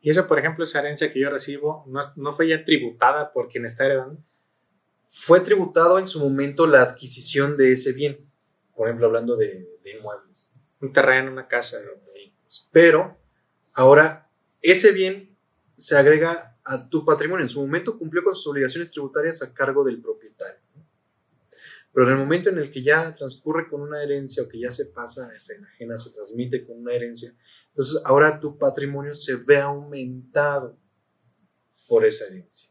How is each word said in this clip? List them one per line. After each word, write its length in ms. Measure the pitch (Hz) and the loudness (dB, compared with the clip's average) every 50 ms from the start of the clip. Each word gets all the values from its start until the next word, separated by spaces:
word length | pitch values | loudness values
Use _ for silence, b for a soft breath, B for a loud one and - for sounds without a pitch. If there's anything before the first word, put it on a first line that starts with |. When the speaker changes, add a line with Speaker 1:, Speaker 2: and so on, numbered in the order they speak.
Speaker 1:
Y 100 | _ 151 | _ 2
eso, 160 | 156 175 185 | 2 2 2
por 120 | - 160 147 | 2 2 2
ejemplo, 260 | 135 160 160 160 170 | 2 -2 -4 -4 -8
esa 160 | 156 - 151 | -4 -4 -4
herencia 320 | 143 147 147 147 160 151 - | -4 -4 -4 -4 -4 -4 -2
que 80 | 131 | -2
yo 100 | 139 143 | -2 -2
recibo, 540 | 143 135 - - 143 143 147 151 156 - - | -2 -6 -8 -10 -10 -6 -6 -6 -6 -6 -12
¿no, 140 | 135 131 139 143 143 _ | -10 -8 -8 -8 -8 _
no 180 | - 139 147 147 | -10 -8 -8 -2
fue 140 | - 165 160 | 0 0 0
ya 160 | 160 156 160 | 0 -2 0
tributada 680 | - 160 135 127 117 113 - 123 127 139 151 147 - _ | 0 0 0 0 -6 -4 2 2 2 2 0 -4 -6 _
por 160 | 131 120 - | -6 -6 -6
quien 160 | - 120 120 | -8 -10 -10
está 200 | 117 117 120 135 | -10 -4 -2 0
heredando? 340 | 135 131 131 131 131 151 156 _ _ _ _ _ _ _ _ _ _ _ _ _ _ _ _ _ _ | 0 0 0 -2 -6 -14 -20 _ _ _ _ _ _ _ _ _ _ _ _ _ _ _ _ _ _
Speaker 2:
Fue 320 | _ - - - 165 185 | _ -18 2 4 4 4
tributado 580 | 180 - 208 196 180 - - 165 165 175 185 190 | 6 4 2 2 2 0 2 2 4 4 4 2
en 80 | 190 | 0
su 140 | 185 - 160 | -2 -6 -4
momento 460 | 143 139 139 139 139 143 143 147 165 | -2 -2 0 -2 -4 -4 0 0 2
la 160 | 156 143 131 123 | 6 6 6 6
adquisición 760 | 120 - - - 127 - - 123 - - 139 139 143 147 | 4 0 -12 -10 -10 -8 -6 -6 -4 -2 -2 -2 -2 2
de 160 | 143 135 127 131 | 4 4 4 4
ese 200 | 127 - 135 123 | 2 0 -4 -4
bien. 260 | 131 147 143 135 - _ _ _ _ _ _ _ _ _ _ _ | -4 -6 -6 -6 -8 _ _ _ _ _ _ _ _ _ _ _
Por 140 | - 113 113 | -4 -4 -4
ejemplo, 180 | 117 117 117 | 0 2 2
hablando 300 | 113 113 117 117 120 120 | 2 2 2 -2 -2 -2
de, 420 | 113 107 98 95 92 90 - - _ _ | -2 -2 -2 -4 -12 -18 -20 -20 _ _
de 80 | 101 104 | -20 -20
inmuebles. 580 | 110 107 104 104 101 _ _ _ _ - _ _ _ _ _ _ _ | -16 -14 -14 -14 -14 _ _ _ _ -20 _ _ _ _ _ _ _
Speaker 1:
Un 120 | 143 135 139 | -12 -2 2
terreno, 380 | 139 135 131 127 131 131 135 | 2 4 4 2 2 0 -4
una 160 | 131 131 127 | -10 -14 -10
casa. 320 | _ - 120 117 - - - | _ -6 -4 -4 -4 -8 -10
Speaker 2:
De 80 | 101 101 - - _ - - | -14 -16 -20 -20 _ -20 -20
vehículos. 560 | - - _ _ _ _ _ - - _ _ _ | -20 -20 _ _ _ _ _ -20 -20 _ _ _
Pero 440 | 165 170 170 151 156 185 185 - _ _ _ _ _ _ _ _ _ _ _ _ | 6 8 8 6 4 0 -2 -8 _ _ _ _ _ _ _ _ _ _ _ _
ahora 540 | - 131 135 143 151 156 156 - - _ _ _ _ _ _ _ _ | 4 8 8 10 8 8 4 2 -8 _ _ _ _ _ _ _ _
ese 320 | - 165 185 185 - 214 190 | 4 4 4 6 6 4 6
bien 440 | 190 190 185 190 196 - _ _ _ _ _ _ _ _ _ _ | 6 0 -2 -4 -8 -14 _ _ _ _ _ _ _ _ _ _
se 200 | _ - - 156 | _ -4 2 4
agrega 600 | 143 139 147 156 156 160 165 170 170 - - _ _ _ | 6 6 6 6 6 4 0 -2 -6 -10 -18 _ _ _
a 240 | - 131 127 - - | -10 -10 -10 -10 -6
tu 160 | - 156 151 | -6 -2 0
patrimonio. 400 | 156 151 143 156 156 180 185 147 | 0 0 0 0 -4 -4 -4 -4
En 60 | 120 | -6
su 100 | 120 143 | -6 -8
momento 380 | 139 135 151 175 180 - 220 - | -6 -4 -4 -6 -4 -6 -10 -8
cumplió 260 | 165 156 156 175 175 | -10 -6 -6 -2 -2
con 100 | 196 185 | -2 -4
sus 120 | - - 151 | -4 -8 -8
obligaciones 420 | 143 139 135 127 - 165 175 165 | -4 -4 -4 -4 -4 -8 -10 -10
tributarias 520 | - 151 143 131 - - 147 165 160 - 139 | -10 -10 -12 -6 -6 -4 -4 -4 -6 -6 -12
a 120 | 127 _ | -14 _
cargo 300 | - 139 131 135 143 139 | -6 -4 -2 0 0 0
del 160 | 131 117 113 | 0 -2 -6
propietario. 600 | - 113 107 - _ 107 _ _ - 95 - _ _ _ _ 147 _ _ _ _ _ _ _ _ _ _ _ _ _ _ B B B B B B B B _ | -8 -10 -10 -10 _ -20 _ _ -16 -16 -16 _ _ _ _ -20 _ _ _ _ _ _ _ _ _ _ _ _ _ _ B B B B B B B B _
Pero 120 | 131 127 123 | 2 4 4
en 40 | 135 | 4
el 40 | 135 | 0
momento 320 | 135 139 160 180 185 202 | 0 -2 -2 0 0 -2
en 80 | 185 165 | -2 -2
el 120 | 147 139 - | -6 -8 -10
que 100 | 135 127 | -6 0
ya 320 | 143 151 160 165 165 160 | 0 2 2 0 -4 -10
transcurre 540 | _ 143 131 127 - _ 156 156 - - - | _ -14 -14 -14 -12 _ -6 -6 -6 -6 -6
con 120 | - 143 | -10 -12
una 220 | 143 147 151 147 147 | -12 -12 -10 -8 -6
herencia 400 | 143 143 139 139 131 - - 123 | -6 -6 -6 -6 -8 -8 -8 -8
o 60 | - | -8
que 100 | - 113 | -10 -10
ya 120 | 120 123 | -10 -10
se 160 | 123 - 139 | -8 -8 -10
pasa, 440 | - _ - - - - 135 127 117 113 - | -12 _ -16 -16 -14 -14 -16 -18 -18 -20 -20
se 160 | - - 107 | -20 -20 -20
enajena, 420 | 101 101 _ _ _ 120 113 117 | -20 -20 _ _ _ -14 -12 -12
se 140 | 110 - - | -12 -14 -16
transmite 560 | _ 107 104 98 110 120 123 123 131 120 - | _ -18 -18 -14 -10 -10 -8 -6 -6 -8 -8
con 120 | - 117 117 | -10 -20 -16
una 120 | 120 120 120 | -8 -6 -6
herencia, 400 | 120 120 120 117 117 117 - _ b b b b b b b | -6 -6 -8 -12 -14 -18 -20 _ b b b b b b b
entonces 340 | _ - 135 135 156 156 - | _ -4 -4 -2 -2 -4 0
ahora 360 | 127 135 143 151 151 151 151 | 2 4 6 6 4 2 -2
tu 180 | - 147 143 - | -8 -12 -6 -2
patrimonio 560 | 143 139 131 - 143 139 139 139 139 147 147 | -2 -2 -2 -2 -8 -8 -8 -8 -10 -10 -10
se 220 | 143 - - 131 | -10 -8 -6 -6
ve 220 | 120 117 127 143 143 | -8 4 4 4 4
aumentado 1160 | 139 143 143 143 143 147 147 139 127 127 127 127 123 _ _ 151 147 147 143 139 131 120 - _ _ _ _ _ _ _ _ _ _ _ _ _ _ _ _ _ _ _ _ _ _ _ | 4 -2 -6 -8 -12 -14 -12 -12 -12 -12 -12 -14 -18 _ _ 0 0 0 -2 -4 -6 -8 -16 _ _ _ _ _ _ _ _ _ _ _ _ _ _ _ _ _ _ _ _ _ _ _
por 160 | 120 113 110 | 2 4 4
esa 220 | 107 104 - 110 | 4 0 0 -8
herencia. 420 | 95 95 92 90 _ _ - _ _ | -10 -14 -18 -20 _ _ -20 _ _